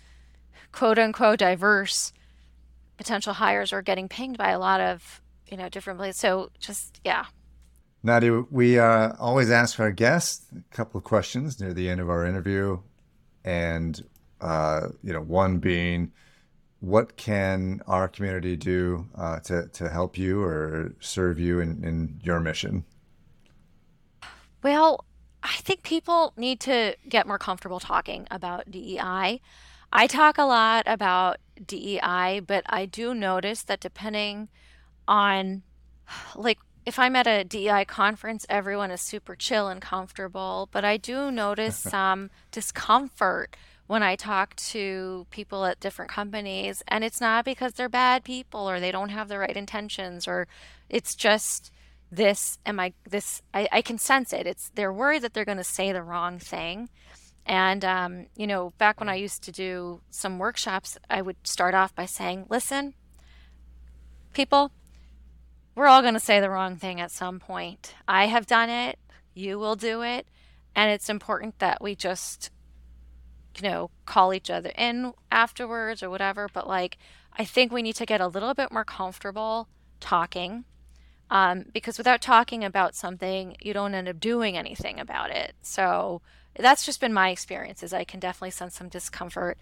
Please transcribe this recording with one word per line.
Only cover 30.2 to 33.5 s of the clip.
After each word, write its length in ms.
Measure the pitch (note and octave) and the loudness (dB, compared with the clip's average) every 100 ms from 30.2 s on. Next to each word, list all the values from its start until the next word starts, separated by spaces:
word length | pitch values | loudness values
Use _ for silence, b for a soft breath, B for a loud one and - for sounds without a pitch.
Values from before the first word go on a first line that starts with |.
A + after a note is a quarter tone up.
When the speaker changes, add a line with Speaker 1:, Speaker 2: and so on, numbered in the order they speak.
| D4+ D4+ | 6 6
Speaker 1:
a 60 | |
lot 400 | C#4 A#3 A3 A3+ - | 4 6 6 4 2
about 520 | G#3+ F#3 F#3 F#3 - _ - F#3 | 0 2 2 2 0 _ -20 -12
D 300 | G3 G3+ F#3+ | -10 -6 -2
E 40 | |
I, 380 | F3 F3+ F#3 G3+ | 0 2 0 -2
but 220 | F3 G3 - | -2 -2 0
I 180 | E3+ F#3+ | -4 -4
do 300 | A3 A#3 A#3+ | -6 -6 -2
notice 480 | F#3+ F#3 G3 | -2 0 -2